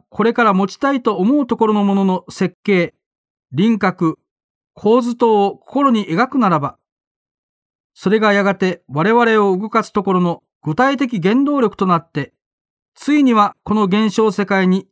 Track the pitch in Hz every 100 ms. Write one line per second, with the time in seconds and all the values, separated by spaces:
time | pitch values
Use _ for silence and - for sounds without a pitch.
0 | _ - 226 233 226 185 196 - 277 277
1 | 240 190 202 294 240 233 220 208 202 196
2 | 190 185 - - 180 - - 185 165 _
3 | _ _ _ _ - 131 220 214 190 185
4 | 165 - _ _ _ _ _ - 208 247
5 | 240 240 233 208 202 - - 269 277 220
6 | 190 170 262 269 202 156 139 - _ _
7 | _ _ _ _ _ _ _ _ _ -
8 | 185 214 214 202 196 190 185 - - 135
9 | 190 233 226 220 202 185 214 226 - 214
10 | 196 185 175 - _ _ 151 156 262 277
11 | 254 208 185 247 285 285 214 - 190 170
12 | - 147 139 _ _ _ _ _ _ -
13 | - 294 262 220 196 - - 214 196 208
14 | 220 220 220 196 196 196 185 190 -